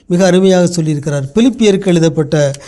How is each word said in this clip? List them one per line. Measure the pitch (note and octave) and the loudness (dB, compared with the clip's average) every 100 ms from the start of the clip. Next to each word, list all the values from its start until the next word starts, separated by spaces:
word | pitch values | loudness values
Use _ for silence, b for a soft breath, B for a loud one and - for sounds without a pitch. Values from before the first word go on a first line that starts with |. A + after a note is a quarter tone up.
| - | -4
மிக | F3 F#3+ | 0 2
அருமையாக | F3+ F#3+ F3+ F3 F3 | 2 2 2 0 0
சொல்லியிருக்கிறார். | D#3 D3 D3+ C#3+ C3+ | -4 -4 -6 -6 -4
பிலிப்பியருக்கு | A3 B3+ A3 G#3 G3 F#3+ | 0 0 2 0 0 0
எழுதப்பட்ட | E3+ E3 D#3+ C3+ D#3 C#3+ C#3 | 0 2 0 -2 0 -2 -4